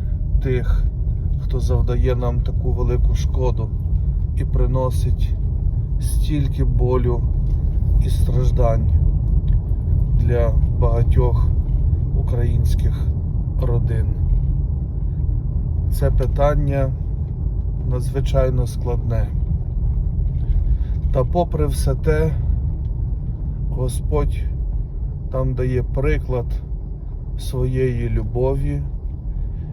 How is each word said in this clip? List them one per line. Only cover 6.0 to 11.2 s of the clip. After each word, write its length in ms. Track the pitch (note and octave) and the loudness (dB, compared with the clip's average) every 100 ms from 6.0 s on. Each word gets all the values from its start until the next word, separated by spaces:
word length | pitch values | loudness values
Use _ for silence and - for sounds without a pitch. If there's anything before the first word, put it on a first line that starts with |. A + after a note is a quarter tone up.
стільки 640 | - - - D3 C#3 - | 0 0 2 2 0 0
болю 580 | C3 A#2+ B2 B2+ A#2+ - - - - - - - - - - | 2 2 2 2 2 0 0 0 0 0 0 0 2 4 4
і 20 | |
страждань 840 | - - - - - A#2 A2+ - - - - - - - - - - - - - - | 2 2 2 2 4 4 4 2 4 4 2 2 2 2 2 2 -2 0 2 2 2
для 380 | - A#2+ - - - - | 4 4 2 2 2 2
багатьох 720 | A#2 - A2+ - | 2 4 4 4